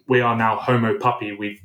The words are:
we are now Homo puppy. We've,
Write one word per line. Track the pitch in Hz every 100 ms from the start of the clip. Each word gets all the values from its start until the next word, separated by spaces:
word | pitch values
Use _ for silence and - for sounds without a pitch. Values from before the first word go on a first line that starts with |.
| -
we | 123
are | 117 113
now | 113 104
Homo | - 123 113 101
puppy. | 123 117 104
We've, | 101 104 101